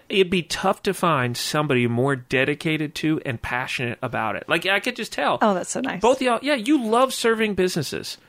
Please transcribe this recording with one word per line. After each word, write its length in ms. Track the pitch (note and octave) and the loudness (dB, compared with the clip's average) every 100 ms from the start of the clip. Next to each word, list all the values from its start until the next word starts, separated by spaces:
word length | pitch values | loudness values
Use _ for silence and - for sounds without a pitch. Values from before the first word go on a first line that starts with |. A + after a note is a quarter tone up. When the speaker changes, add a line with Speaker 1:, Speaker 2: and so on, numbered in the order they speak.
| - | 0
Speaker 1:
it'd 220 | G3+ F3+ | 2 2
be 100 | F#3 | 2
tough 400 | - - F#3+ G#3+ | -2 -2 0 0
to 120 | G3+ F3+ | -2 0
find 420 | F3 D3 B2 A#2+ | 2 2 0 -2
somebody 480 | - D#3 D3+ B2 A#2+ | -2 0 2 2 2
more 300 | A#2+ C#3 C3 | 2 2 0
dedicated 800 | - C3 C3+ D3 E3 D#3 D3+ - | 0 0 2 0 -2 -2 -4 -2
to 260 | D#3 D#3 | 0 0
and 160 | - A#2 | -2 -6
passionate 600 | - B2 C3 - A#2+ - | -4 -4 -4 -4 -6 -6
about 340 | B2+ A#2+ A2 G2 | -6 -4 -4 -4
it. 100 | - | -2
Like, 180 | E3 F3+ | -2 0
I 140 | G3 | 0
could 160 | B3 A#3 | -2 -6
just 160 | G#3+ | -6
tell. 240 | - A#3 C#3 | -2 0 2
Speaker 2:
Oh, 100 | A3 | 2
that's 160 | F#3 - | 2 -2
so 100 | - | -4
nice. 200 | E3 F3 | -4 2
Speaker 1:
Both 160 | A3+ C4 | 2 4
of 40 | |
y'all, 160 | B3+ A3+ | 2 0
yeah, 140 | C4+ C#4 | 0 0
you 280 | G#3+ D4+ | 2 2
love 300 | A3 A#3 C4 | 4 2 2
serving 400 | - A#3 A3 A3 | 2 0 2 0
businesses, 640 | F#3+ F#3 F3 C3+ - - - | 0 0 0 -4 -6 -10 -14